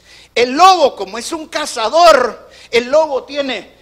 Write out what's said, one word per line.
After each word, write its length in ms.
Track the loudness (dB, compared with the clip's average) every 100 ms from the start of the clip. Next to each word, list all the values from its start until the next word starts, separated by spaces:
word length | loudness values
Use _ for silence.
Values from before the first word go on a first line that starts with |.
| _ -20 _
El 180 | -4 -2
lobo, 440 | 4 4 4 0 -2
como 220 | -12 -12
es 160 | -10
un 160 | -12 -10
cazador, 1000 | -10 -8 -6 -2 4 6 6 2 -6 -18 -20 -6
el 140 | -4 0
lobo 400 | 0 0 -4 -8
tiene 480 | -8 -6 -8 -12 _